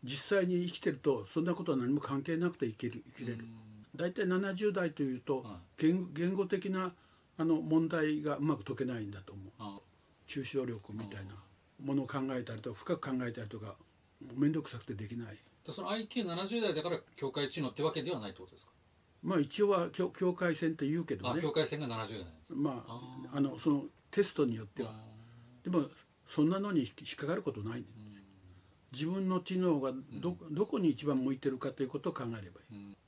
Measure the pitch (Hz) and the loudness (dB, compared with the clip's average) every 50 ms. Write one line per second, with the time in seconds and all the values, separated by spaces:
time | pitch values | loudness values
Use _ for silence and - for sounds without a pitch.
0 | - 123 135 - - - 208 196 185 180 180 175 180 180 170 - - 185 - 139 | -6 -6 -6 -6 -2 2 2 2 4 4 2 2 0 0 -4 -2 -2 -2 -2 2
1 | - 151 135 113 101 - - 165 160 175 175 - 175 165 147 131 123 123 139 143 | 2 2 2 2 0 -2 -2 0 2 2 0 0 0 0 2 2 4 2 2 2
2 | - - 139 135 139 170 165 160 175 175 170 - - 117 110 - - 120 - 117 | 0 0 -2 -2 0 0 0 2 2 0 0 0 -2 -2 -2 -2 -4 -4 -4 -6
3 | - - - - 127 120 117 113 113 117 113 113 - - - - - - - 143 | -14 -14 -12 -8 -6 -6 -6 -6 -8 -12 -14 -16 -18 -18 -20 -20 -20 -16 -6 -4
4 | 165 175 180 - 208 180 185 185 196 196 190 180 214 208 190 190 180 165 147 - | -2 -2 0 0 2 2 2 2 2 0 -2 2 0 2 2 2 0 0 0 0
5 | 143 135 127 123 - - 139 131 127 113 98 90 87 - - - 151 156 175 190 | 0 0 0 -2 0 -2 -2 -2 -2 -6 -12 -14 -16 -18 -6 2 4 4 4 4
6 | 180 175 147 151 170 180 190 190 196 185 208 190 - 196 185 185 185 185 180 - | 0 -2 -2 0 0 2 2 2 2 2 0 0 0 0 0 0 0 -2 -4 -10
7 | - _ _ _ _ _ _ - 160 165 165 156 165 156 156 160 165 160 170 165 | -20 _ _ _ _ _ _ 0 4 4 4 4 4 4 4 6 6 4 2 2
8 | 156 151 151 151 151 151 143 139 143 156 147 117 98 - 120 - 135 123 123 117 | 2 2 2 0 0 0 0 2 2 0 0 0 -2 -6 -2 0 0 0 0 -2
9 | 107 101 101 98 95 - 98 98 95 95 - - 104 101 98 98 - _ _ _ | -4 -6 -8 -10 -12 -12 -14 -14 -14 -14 -14 -12 -12 -10 -10 -12 -18 _ _ _
10 | _ _ _ _ _ - - 147 131 127 - 135 127 120 117 110 - - 107 110 | _ _ _ _ _ -8 -6 -4 -4 0 0 0 0 0 -4 -6 -8 -10 -8 -8
11 | 110 101 101 101 101 98 101 98 - - - _ _ _ _ - - 139 139 139 | -8 -8 -8 -10 -10 -12 -12 -16 -18 -20 -20 _ _ _ _ -8 -4 0 0 0
12 | 135 - - 139 131 135 131 127 120 - 113 107 107 123 110 - - - 131 - | 0 0 -2 -2 -2 0 -2 -2 -4 -4 -8 -6 -6 -8 -8 -8 -2 -2 -2 0
13 | - 139 131 127 127 120 117 - 113 101 - 107 104 104 - - - _ _ _ | 0 -2 -2 0 -2 -2 -4 -4 -8 -8 -8 -10 -10 -10 -12 -14 -18 _ _ _
14 | _ _ _ _ - 127 117 127 143 147 160 160 147 - - 117 - - 117 98 | _ _ _ _ -14 -10 0 4 4 4 4 2 -2 -4 -10 -12 -8 -8 -6 -6
15 | 107 104 117 117 117 107 104 - - - - - _ - 156 - 185 185 208 220 | -6 -6 -6 -6 -6 -8 -12 -16 -18 -20 -20 -18 _ -12 -8 -6 -2 -2 -2 -2
16 | 220 214 - 247 214 180 170 170 190 196 220 233 220 202 160 156 156 175 160 - | -2 -2 -2 -2 0 0 0 0 0 0 0 2 2 2 2 2 0 0 -2 -2
17 | - - - - 143 135 - 147 143 135 - 170 147 123 107 - 151 156 156 160 | -4 -10 -8 -4 -4 -2 0 0 -2 -2 0 -2 -2 -2 0 0 0 2 2 0
18 | 131 170 180 120 107 101 95 - - - - - - - _ _ _ _ _ _ | -2 -2 -2 -2 -4 -8 -10 -12 -16 -18 -18 -20 -20 -20 _ _ _ _ _ _
19 | _ _ _ _ - - 190 170 143 135 - - 208 202 202 180 170 170 - - | _ _ _ _ -2 2 4 4 4 2 4 4 6 6 6 4 4 2 0 0
20 | 180 180 - - 185 180 175 180 180 175 160 147 175 160 160 160 151 135 156 170 | 0 0 0 2 2 2 2 2 2 0 2 2 2 0 0 2 0 0 0 0
21 | 160 - 135 95 92 - - 160 165 147 - 156 151 - 156 147 151 123 113 113 | 0 -2 -4 -2 -2 -2 0 0 0 2 2 2 2 2 0 -4 -4 -4 -2 -4
22 | 110 104 110 101 90 85 - - - - - 131 147 151 131 120 - - 123 - | -4 -4 -6 -8 -10 -12 -16 -20 -16 -8 -2 0 0 0 0 -4 -8 -10 -12 -12
23 | - - - - - - 143 143 139 139 127 107 - 160 147 143 - - - - | -12 -12 -12 -12 -12 -6 0 0 0 0 0 0 4 4 4 4 2 -4 -12 -18
24 | _ _ - 202 202 196 - - 147 123 117 110 110 104 _ - 120 107 - - | _ _ 4 4 4 4 4 2 4 4 2 -2 -6 -10 _ -6 -6 -6 -6 -12
25 | - - - - - - - - - - - - - 180 180 170 143 135 - - | -16 -16 -18 -18 -20 -20 -20 -20 -20 -20 -20 -8 -4 2 4 4 4 2 -4 -18
26 | - _ _ _ _ - - - 151 160 185 196 202 208 190 156 123 110 - - | -20 _ _ _ _ -4 2 4 4 4 4 2 0 2 2 2 2 2 -6 -12
27 | 135 - - - 147 143 175 202 196 151 113 110 101 110 117 123 - - - 113 | -12 -10 -8 -4 -2 -2 -2 0 -2 -4 -4 -4 -6 -4 -6 -6 -8 -10 -14 -18
28 | 107 104 104 98 - - - - - - - - _ - - _ _ _ 131 127 | -18 -16 -18 -20 -20 -20 -20 -20 -20 -20 -20 -20 _ -20 -20 _ _ _ -6 -4
29 | 151 165 185 196 190 185 185 180 180 - 185 185 185 180 160 143 131 131 127 131 | -2 0 0 2 2 4 2 2 2 2 2 4 6 6 6 4 4 0 -2 -2
30 | 135 - - 143 139 175 175 - - 160 151 151 214 - - 240 185 160 139 - | -8 -8 -10 -4 -2 -2 -2 -4 -6 -4 0 0 2 2 2 4 4 4 4 4
31 | - 143 139 131 127 135 135 127 - 139 131 127 - 135 135 - 139 127 - 143 | 2 2 2 4 4 2 0 2 0 0 0 0 -2 -4 0 0 -2 -2 -2 -2
32 | - 180 156 - 131 117 117 110 98 87 - - - _ 110 101 101 101 101 - | -2 -2 -2 -2 -4 -4 -4 -6 -8 -12 -16 -20 -18 _ -14 -14 -12 -14 -16 -20
33 | _ | _